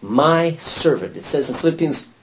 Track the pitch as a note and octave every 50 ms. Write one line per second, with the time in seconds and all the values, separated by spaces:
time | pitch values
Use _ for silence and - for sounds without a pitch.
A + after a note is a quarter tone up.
0 | - G2+ G#2+ B2 C#3+ D#3 E3 E3 E3+ E3+ D#3+ - - - - - - E3 D3 -
1 | F#2 F2+ - - - - - D3 C3+ - B2+ - - E3 D#3+ - F3 D#3 C3+ -
2 | - - - _